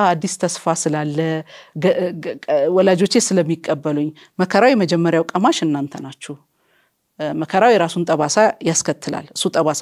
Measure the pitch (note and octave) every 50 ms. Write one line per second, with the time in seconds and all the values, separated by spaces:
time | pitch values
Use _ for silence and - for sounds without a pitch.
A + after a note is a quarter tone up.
0 | G#3 F#3 F3 D#3+ E3+ F#3+ - - - F3 E3+ - - F3 E3 - - E3 D3+ D3+
1 | D3+ D3+ D3 D3+ D#3+ D#3+ D#3+ D#3+ D#3 - - - - _ - D#3 D3 F#3 - -
2 | F#3 F3+ E3+ E3 D3+ F3 A#2 C3+ - - C#3+ D3 C#3 D#3+ F3+ F#3+ F#3+ F#3+ F#3 E3
3 | G3 G3 - B3 - - F#3+ F#3 E3 D3+ E3 D#3+ - - D#3+ C#3 C#3 D#3 D3 D3
4 | D3+ D#3 D#3 - - _ _ - F#3 F#3 - G3 A3 B3+ C#4 A3 F#3+ D3 F3 E3+
5 | E3+ E3+ E3 D#3+ E3 - - F#3 G3 B3 E4 - - D#3+ D3 C#3+ C#3 C#3+ - -
6 | C3+ C3+ C3+ - - - D3 C#3+ _ _ _ _ _ _ _ _ _ _ _ _
7 | _ _ _ - D3+ D3+ D3 D#3 D#3+ - - F#3+ G#3 B3 A#3 G3 E3+ E3 - F3+
8 | E3+ F3+ E3 D3+ D3+ C#3+ - G#3 G#3+ A3 - - - E3+ D#3+ - - - D3+ -
9 | - - - F3+ D#3+ D3 - - - F#3+ - E3 E3 D3+ D3+ -